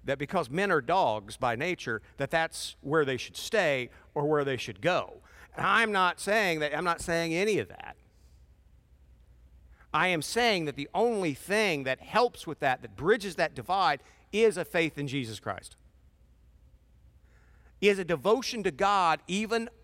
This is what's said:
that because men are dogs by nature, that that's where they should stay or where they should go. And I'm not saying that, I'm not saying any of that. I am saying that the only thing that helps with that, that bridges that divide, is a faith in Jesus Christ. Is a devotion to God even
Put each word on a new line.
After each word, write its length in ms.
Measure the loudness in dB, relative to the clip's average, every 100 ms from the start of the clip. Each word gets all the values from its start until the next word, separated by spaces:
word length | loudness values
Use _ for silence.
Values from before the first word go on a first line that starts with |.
that 140 | -4 -6
because 320 | -2 -2 -2
men 200 | -2 0
are 120 | 0
dogs 560 | 2 2 2 -2 -8 -4
by 180 | -2 -2
nature, 460 | -4 -4 -6 -8 -8 -8
that 120 | -2
that's 460 | 0 -2 -6 -12 -12
where 240 | 0 2 2
they 100 | -2
should 200 | -6 -12
stay 520 | -2 0 2 0 -4 -12 -10
or 140 | -4 0
where 180 | 2
they 140 | 0 -4
should 240 | -6 -4
go. 400 | 0 0 -2 -14 -20 -20 -18 -4
And 80 |
I'm 280 | 2 4 4
not 280 | 4 2 2
saying 380 | 0 2 2 0
that, 160 | -2 0
I'm 80 |
not 160 | 0 -2
saying 320 | 0 0 0
any 260 | 0 2 0
of 100 | -2
that. 280 | -10 -16 -18 _ _ -20 -20 -20 -20 _ -20 _ -20 -20 -20 -20 -20 -20 -20 -20 -20 -4
I 140 | 2 2
am 120 | 2
saying 460 | 0 2 2 2 0
that 100 | -6
the 140 | -4
only 400 | 0 2 2 -2
thing 520 | -4 -2 2 2 0
that 160 | -2 -4
helps 460 | 0 2 2 0 -12
with 120 | -2
that, 240 | 0 0
that 140 | -6 -4
bridges 400 | 2 2 0 -2
that 180 | -2
divide, 480 | -4 -4 0 2 0 -6 -20 _
is 280 | 4 4 4
a 60 | -2
faith 320 | 0 0 -2
in 100 | -4
Jesus 320 | -4 -4 -6
Christ. 360 | -6 -8 -10 -20 -20 _ -20 _ -20 _ -20 -20 -20 -20 _ -20 -20 -20 -20 -20 -20 -20 -20 2
Is 180 | 2 2
a 60 |
devotion 580 | 0 0 2 2 0 -4
to 60 | -4
God 520 | 0 2 2 2 0 -2
even 440 | -4 -2 -4 -4 -12